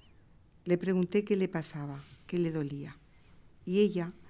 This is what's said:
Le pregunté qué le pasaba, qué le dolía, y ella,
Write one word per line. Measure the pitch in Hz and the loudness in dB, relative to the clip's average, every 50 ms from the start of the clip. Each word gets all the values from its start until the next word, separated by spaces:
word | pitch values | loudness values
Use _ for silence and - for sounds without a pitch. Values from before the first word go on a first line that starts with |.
| - - - - - - - - - _ - - - | -20 -20 -20 -20 -20 -20 -20 -20 -20 _ -20 -8 -2
Le | 175 175 | 0 0
pregunté | 175 175 190 185 185 180 180 - 208 208 | 0 2 2 2 2 2 2 2 0 2
qué | 208 208 | 2 0
le | 190 190 185 | 0 0 0
pasaba, | - 165 - - - 147 143 143 139 143 - - - - - | 0 2 2 2 2 0 -4 -8 -10 -10 -12 -16 -18 -20 -10
qué | - 175 175 | -4 -2 0
le | 170 165 | 0 0
dolía, | 160 160 143 139 143 143 143 - - - - - - - - - - - - - - - - | 0 -2 -4 -4 -6 -8 -10 -12 -14 -18 -20 -20 -20 -20 -20 -20 -20 -20 -20 -20 -20 -12 -4
y | 180 180 202 | 0 4 4
ella, | 208 196 - 175 170 175 - - - | 4 4 4 0 -4 -4 -8 -12 -20